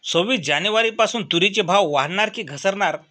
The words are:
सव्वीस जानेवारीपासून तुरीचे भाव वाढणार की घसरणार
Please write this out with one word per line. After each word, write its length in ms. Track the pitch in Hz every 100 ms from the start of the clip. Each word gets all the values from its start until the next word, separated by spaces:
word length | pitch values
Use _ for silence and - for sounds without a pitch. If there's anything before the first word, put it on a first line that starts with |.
सव्वीस 360 | - 170 196 254
जानेवारीपासून 840 | 139 147 190 220 226 214 214 233 165
तुरीचे 360 | 170 196 202
भाव 280 | 170 196 180
वाढणार 400 | 143 143 190 214
की 140 | 214
घसरणार 520 | 170 139 196 196 190 151 -